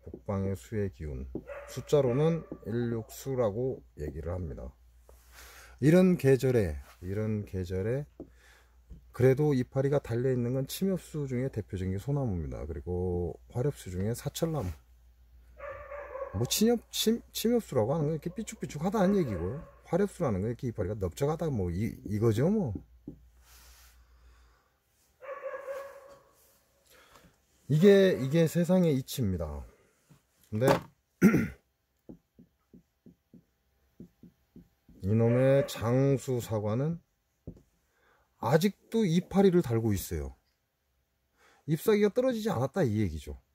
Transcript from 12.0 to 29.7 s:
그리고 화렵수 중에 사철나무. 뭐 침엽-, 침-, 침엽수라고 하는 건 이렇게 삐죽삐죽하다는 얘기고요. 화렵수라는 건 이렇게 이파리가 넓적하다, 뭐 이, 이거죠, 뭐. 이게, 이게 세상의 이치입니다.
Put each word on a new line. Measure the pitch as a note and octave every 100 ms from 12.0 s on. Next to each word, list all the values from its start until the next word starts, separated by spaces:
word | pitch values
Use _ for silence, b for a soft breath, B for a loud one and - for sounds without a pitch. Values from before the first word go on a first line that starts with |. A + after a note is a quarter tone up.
| C3+ C#3+ B2+ F2+ C#2+ A#1 D2+
그리고 | D2 E2+ F2+ F2+ F2 E2+ - -
화렵수 | B2 C#3 - -
중에 | F2+ G2+
사철나무. | A#2 C#3+ - E3 D#3 F#2 - _ - - _ _ - - - C#5 - - C#5+ - - -
뭐 | F#2+ A#2+
침엽-, | - G#3+ A#3 -
침-, | - A3 A#3 -
침엽수라고 | - A3+ A#3+ - C3 A2
하는 | E3 D3
건 |
이렇게 | D#3+ F3
삐죽삐죽하다는 | F3 G#3+ - - D3+ F3+ G#3+ F#3 G3+
얘기고요. | C#3+ F#2 F2 C#3+ - -
화렵수라는 | - E3+ G3+ - D3 F#2+
건 | G#2+
이렇게 | A#2 B2+
이파리가 | G#2+ F#2 A2
넓적하다, | F#2 - C#3 D#3 E3
뭐 | B2 F2+
이, | E2+ A2+ -
이거죠, | - G2+ A#2 G#2+ D#3
뭐. | A3 D3+ F2+ - - - - - _ _ - - - - _ _ _ - _ _ _ _ _ _ _ _ _ C5 C5+ C#5 - C5 C#5 C#5 - - C#5+ _ _ _ _ _ _ _ b b b b b _ _ -
이게, | D3+ G3 G3 F#3 D3
이게 | C3+ E3 D#3+
세상의 | E3+ E3+ F#3 E3+ C3+
이치입니다. | - - G#2+ F2+ D#2 D2 B1